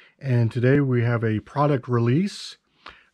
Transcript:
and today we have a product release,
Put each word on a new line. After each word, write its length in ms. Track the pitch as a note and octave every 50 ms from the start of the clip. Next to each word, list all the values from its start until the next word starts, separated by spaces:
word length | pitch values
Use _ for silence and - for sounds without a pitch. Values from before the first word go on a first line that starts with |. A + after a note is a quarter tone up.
| - - _ _
and 320 | - C3+ B2+ A#2+ A#2 A2
today 300 | - B2 A#2 B2+ C3+ D3
we 220 | C#3+ C3+ B2+ A#2+ A2+
have 200 | A#2+ A#2+ A2+ A2
a 180 | A2+ G#2+ G#2+
product 460 | - - - C#3 D3 D3 D3 B2+ -
release, 720 | - B2 A#2+ A#2 A#2 B2 D3+ F#3+ G#3 - - - - - - _ _ _ _ - - - - _ _